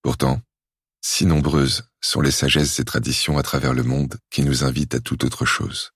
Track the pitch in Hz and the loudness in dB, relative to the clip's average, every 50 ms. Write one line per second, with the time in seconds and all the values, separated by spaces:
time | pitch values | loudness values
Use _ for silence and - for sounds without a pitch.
0 | - - 123 - - 65 65 117 - _ _ _ _ _ _ _ _ _ _ _ | 0 -2 0 2 2 0 0 0 -4 _ _ _ _ _ _ _ _ _ _ _
1 | - - - - - 90 80 76 69 71 69 73 69 65 62 - - _ _ _ | -6 -4 -2 2 4 4 4 4 2 2 2 2 2 2 0 -4 -6 _ _ _
2 | - - - - 73 69 - - - 67 69 76 73 71 - - 64 - - - | -6 -4 0 2 2 2 2 2 2 2 2 2 2 2 0 -2 -4 -2 -2 -2
3 | 60 - - - - - 76 71 67 - - 73 65 65 65 64 62 60 65 69 | -2 0 -2 -2 0 0 0 0 0 0 -2 0 0 0 0 0 0 0 0 0
4 | 71 65 - - _ _ - - 71 69 67 62 64 67 64 67 73 - - 64 | 0 -2 -4 -12 _ _ -2 0 0 0 2 0 0 0 0 0 -2 -2 -2 -4
5 | - - - - - - - - - - - - - - 101 - - - _ | -2 -4 -4 -2 -2 -2 -2 -2 -2 0 0 -2 -2 -6 -6 -8 -10 -10 _